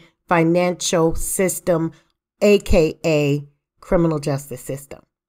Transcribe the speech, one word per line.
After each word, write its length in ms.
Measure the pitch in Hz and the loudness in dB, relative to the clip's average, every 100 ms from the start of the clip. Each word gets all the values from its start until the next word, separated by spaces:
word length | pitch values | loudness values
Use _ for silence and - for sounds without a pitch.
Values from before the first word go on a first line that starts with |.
| _ _ - | _ _ -2
financial 880 | 170 165 175 180 170 - 175 165 | 2 2 2 0 -2 -2 0 0
system, 760 | 165 - - 185 - - 165 160 - _ _ _ - | 0 -4 -2 -2 -2 -2 0 -2 -8 _ _ _ 0
A 160 | 208 202 | 2 4
K 400 | - 196 156 - 170 | 4 2 2 0 -2
A 420 | 151 143 143 143 _ _ _ | 0 0 -2 -6 _ _ _
criminal 380 | - 185 165 151 | -2 0 0 -2
justice 420 | 151 139 - 123 | -4 -6 -8 -14
system. 400 | - 139 - - _ _ | -12 -12 -14 -20 _ _